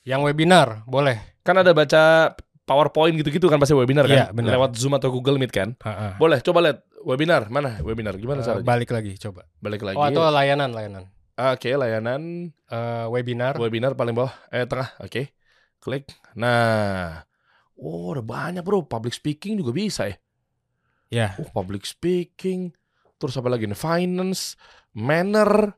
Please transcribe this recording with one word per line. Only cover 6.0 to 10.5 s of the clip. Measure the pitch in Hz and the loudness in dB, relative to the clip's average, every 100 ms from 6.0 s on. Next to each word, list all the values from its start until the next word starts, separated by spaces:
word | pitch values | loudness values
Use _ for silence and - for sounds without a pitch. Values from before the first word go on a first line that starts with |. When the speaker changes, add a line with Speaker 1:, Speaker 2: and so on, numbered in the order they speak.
| 107 | -8
Speaker 2:
Boleh, | 95 160 139 | 0 2 4
coba | 180 175 | 2 4
lihat | 165 131 _ - | 2 0 _ -12
webinar. | - 131 160 156 107 | -4 -2 2 2 0
Mana | 135 139 107 | -4 -4 -6
webinar? | - 113 107 | -6 -6 -6
Gimana | 95 117 139 | -6 -6 -4
Speaker 1:
Eh, | |
Speaker 2:
caranya? | 120 101 120 | -2 -2 0
Speaker 1:
balik | 120 120 | 0 0
lagi, | 120 104 95 | -4 -6 -10
coba. | 107 92 _ _ | -14 -14 _ _
Speaker 2:
Balik | 107 104 | -8 -6
lagi. | 104 | -6
Speaker 1:
Oh, | 98 | 0
atau | 147 151 160 | 0 2 4
layanan, | 147 139 | 4 2